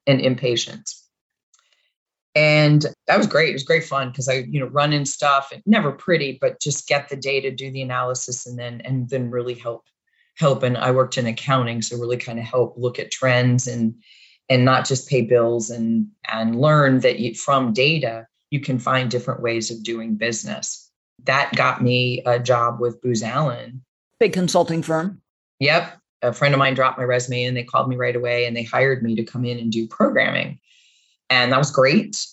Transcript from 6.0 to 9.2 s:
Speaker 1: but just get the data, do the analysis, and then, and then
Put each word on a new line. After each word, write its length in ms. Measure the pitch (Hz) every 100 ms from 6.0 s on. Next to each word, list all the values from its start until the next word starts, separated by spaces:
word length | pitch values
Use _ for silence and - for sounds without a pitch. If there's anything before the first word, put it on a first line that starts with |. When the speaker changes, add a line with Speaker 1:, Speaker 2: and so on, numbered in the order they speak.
| - 160 139 131
Speaker 1:
but 220 | 131 -
just 260 | 151 139 -
get 220 | 143 -
the 80 | 139
data, 340 | 135 135 135
do 200 | 131 135
the 100 | 135
analysis, 640 | 131 123 127 127 - 123 123
and 120 | 123
then, 240 | 120 120
and 260 | 131 131 120
then 220 | 131